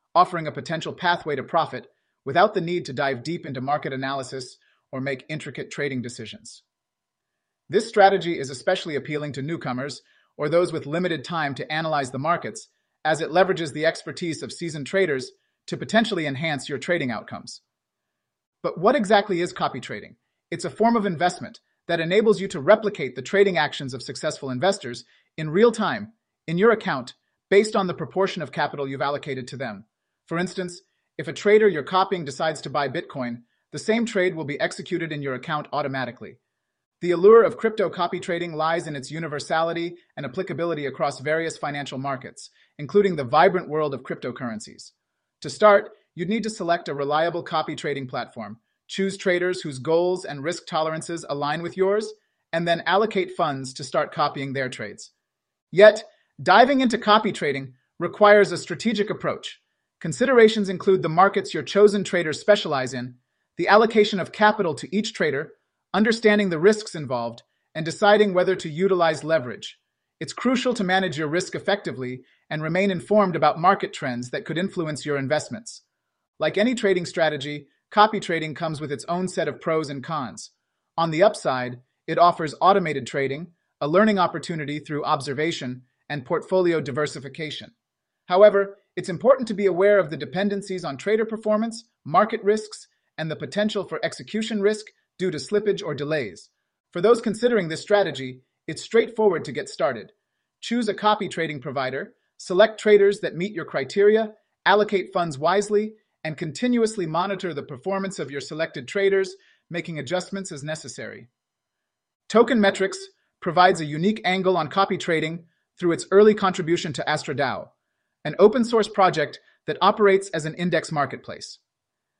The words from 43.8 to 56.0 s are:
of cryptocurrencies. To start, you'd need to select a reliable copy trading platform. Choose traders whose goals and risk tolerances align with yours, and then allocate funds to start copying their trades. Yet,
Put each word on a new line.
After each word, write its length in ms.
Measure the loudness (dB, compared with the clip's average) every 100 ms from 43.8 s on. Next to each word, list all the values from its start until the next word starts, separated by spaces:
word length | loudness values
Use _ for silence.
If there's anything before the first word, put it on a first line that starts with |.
| -4
of 80 | -6
cryptocurrencies. 880 | -10 -10 -8 -8 -10 -10 -14 -20 -20 _ _ _ _ _
To 80 | -14
start, 420 | 6 8 8 4 -16 _ -8
you'd 140 | -4
need 140 | -2
to 60 | -4
select 380 | -6 -2 0 -2
a 80 | -4
reliable 480 | 0 2 0 -2
copy 320 | -4 -4 -4 -6
trading 320 | -6 -6 -6
platform. 520 | -8 -10 -12 -16 -16 _ _ _
Choose 300 | -2 -2 0
traders 440 | 0 0 0 -2
whose 160 | -8 -8
goals 460 | 0 2 2 -2
and 180 | -6 -6
risk 240 | -6 -6 -6
tolerances 600 | -4 -2 -4 -8 -10 -8
align 320 | -4 -4 -4
with 140 | -6 0
yours, 380 | 2 2 -2 -14 _ _ _
and 120 | -2 0
then 160 | 0 2
allocate 500 | 2 2 0 -4 -2
funds 380 | -2 -2 -10
to 100 | -12
start 300 | -4 -2 -2
copying 400 | -2 -2 -2 -6
their 160 | -4 -6
trades. 420 | -6 -12 -14 -20 _ _ _ _ _ _
Yet, 340 | 10 10 10